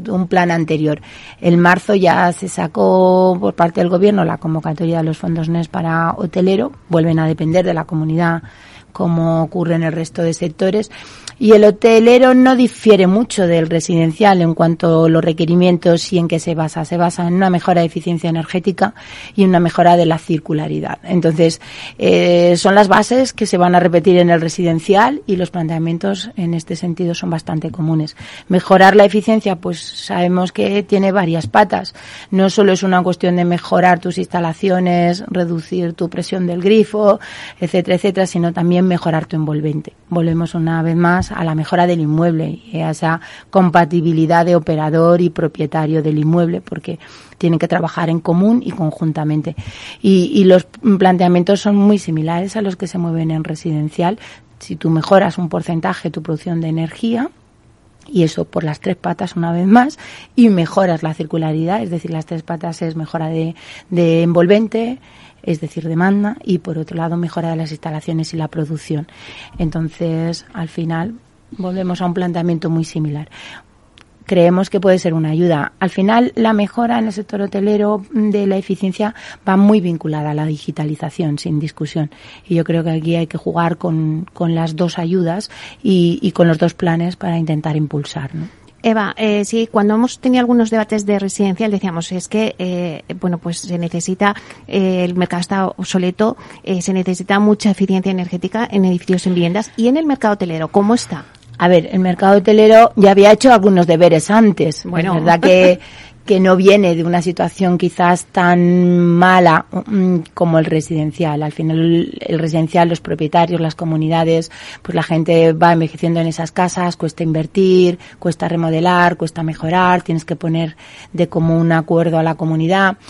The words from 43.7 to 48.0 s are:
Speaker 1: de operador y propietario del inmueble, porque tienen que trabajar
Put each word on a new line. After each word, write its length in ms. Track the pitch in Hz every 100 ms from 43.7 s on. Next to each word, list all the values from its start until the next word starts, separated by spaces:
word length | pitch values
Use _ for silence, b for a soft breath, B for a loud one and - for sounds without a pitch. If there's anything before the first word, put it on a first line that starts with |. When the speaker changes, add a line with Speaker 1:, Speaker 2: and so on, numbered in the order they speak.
| 175 165 175 165 160 160 170 170
Speaker 1:
de 80 |
operador 640 | 175 156 156 156 160 165 175
y 100 | 175
propietario 720 | - 156 - 151 160 156 160
del 180 | 151 151
inmueble, 420 | 151 170 170 180
porque 400 | - 160 - 165 B B B B
tienen 220 | 170 165
que 80 | 170
trabajar 440 | 180 165 -